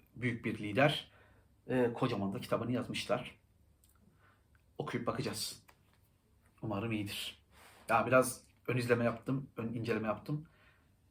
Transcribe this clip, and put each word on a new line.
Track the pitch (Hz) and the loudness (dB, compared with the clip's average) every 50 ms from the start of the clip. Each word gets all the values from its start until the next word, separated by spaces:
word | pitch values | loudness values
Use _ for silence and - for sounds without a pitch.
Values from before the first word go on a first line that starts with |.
| - _ _ | -20 _ _
büyük | - 117 123 117 - - | -4 -2 -2 -2 -2 -4
bir | 117 104 - | -4 -4 -4
lider. | 104 104 101 104 139 151 151 - - - - - - - - - _ _ _ _ _ - | -6 -2 2 4 4 6 4 2 -4 -8 -18 -20 -20 -20 -20 -20 _ _ _ _ _ 0
Ee, | 127 127 123 117 120 | 2 2 4 2 2
kocaman | - 139 117 117 101 98 98 98 | 0 0 0 0 0 0 -2 -2
da | - | -4
kitabını | - - 113 98 - 117 123 | -2 -2 -2 0 0 0 -2
yazmışlar. | 117 - - - - - - 104 - - - - - _ _ _ _ _ _ _ _ _ _ _ _ _ - _ _ _ - _ _ _ _ _ _ _ _ _ - | -2 -2 -4 -6 -6 0 0 0 -2 -2 -6 -14 -18 _ _ _ _ _ _ _ _ _ _ _ _ _ -20 _ _ _ -20 _ _ _ _ _ _ _ _ _ -6
Okuyup | - - - 120 117 | -6 -2 -2 -2 -2
bakacağız. | 117 110 - 107 110 101 - - - - - - - - _ _ _ _ _ _ _ _ _ _ _ _ _ _ _ _ _ - | -2 -2 -2 -4 -4 -4 -4 -6 -8 -8 -12 -18 -20 -20 _ _ _ _ _ _ _ _ _ _ _ _ _ _ _ _ _ -6
Umarım | 110 101 98 107 117 110 | -4 -4 -2 -2 -2 -2
iyidir. | 107 101 101 - - - - - - _ _ - - - - - - - - | -2 -4 -4 -6 -6 -8 -8 -10 -14 _ _ -20 -20 -20 -20 -20 -20 -2 2
Ya | 117 113 107 | 4 4 4
biraz | 127 127 131 127 127 - - - - _ _ _ | 6 6 6 6 6 0 -8 -14 -20 _ _ _
ön | - 123 | -2 0
izleme | 127 117 123 120 117 120 | 0 4 4 4 4 4
yaptım, | 117 113 - - - 135 135 - - _ | 0 0 -2 -4 -2 -2 -2 -2 -6 _
ön | - 113 117 117 | -8 -6 -4 -4
inceleme | 120 110 113 113 107 110 | -4 0 0 0 0 0
yaptım. | 107 104 - - - 151 151 156 - - - - - _ _ _ _ _ _ _ _ | -2 -2 -4 -2 -4 -4 -4 -6 -10 -20 -20 -20 -20 _ _ _ _ _ _ _ _